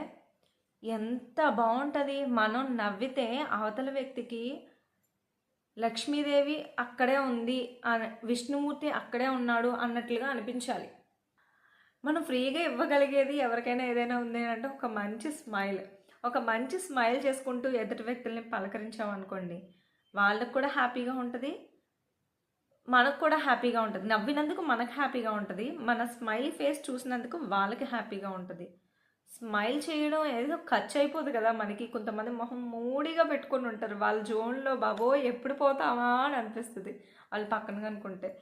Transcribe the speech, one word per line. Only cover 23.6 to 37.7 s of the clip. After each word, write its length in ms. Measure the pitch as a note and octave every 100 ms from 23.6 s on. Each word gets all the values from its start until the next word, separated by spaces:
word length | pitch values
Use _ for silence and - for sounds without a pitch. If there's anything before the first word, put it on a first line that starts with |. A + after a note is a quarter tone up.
| B3 A#3
ఉంటుంది. 240 | G#3+ G3 G#3
నవ్వినందుకు 540 | G#3+ G#3+ D4 D4+ F#4
మనకు 300 | D#4+ A#3 A#3+
హ్యాపీగా 380 | C4+ C4+ B3+ A3
ఉంటుంది, 340 | G#3 G3+ F3+ B3 E4
మన 260 | A3+ A3+ A#3+
స్మైల్ 440 | - A3+ A3 D4
ఫేస్ 280 | - C#4+ D4
చూసినందుకు 540 | - B3+ B3+ B3 - E4+
వాళ్ళకి 400 | A3 G3 G3 A#3+
హ్యాపీగా 460 | C4+ - G#3 G3 G3
ఉంటుంది. 360 | F#3 F3+ E3+ F3 - _ _ _ _ _
స్మైల్ 480 | - A3+ G#3 A3 D4
చేయడం 460 | D4+ D4+ D4+ D#4 D4+
ఏదో 260 | A#3 C#4 E4
ఖర్చు 320 | - G#3+ A3 C#4+
అయిపోదు 320 | C#4+ D#4 C#4+
కదా 200 | A#3 A3
మనకి. 320 | A3 G#3 G#3 A#3
కొంతమంది 440 | A#3 G#3+ G#3+ A3+
మొహం 300 | A#3+ A#3+ B3 A#3+
మూడిగా 540 | A#3 A#3+ C4+ D#4 E4
పెట్టుకొని 420 | D4+ C#4+ - C4 A#3+
ఉంటారు, 280 | G#3+ A3+ G#3
వాళ్ళ 220 | G#3 G#3+
జోన్లో 500 | G#3+ A3 A#3 C4+ C4+ B3
బాబోయ్ 460 | G#3+ G#3 A#3+ C#4+ B3
ఎప్పుడు 280 | A#3+ C4
పోతామా 560 | C#4 C#4 C#4 D4+ A#3+ A#3+ B3
అని 180 | C#4+ C4+
అనిపిస్తుంది 560 | G#3+ A3+ A#3 G3 F#3+ - - - -
వాళ్ళు 220 | G#3 G#3
పక్కన 280 | G#3+ A3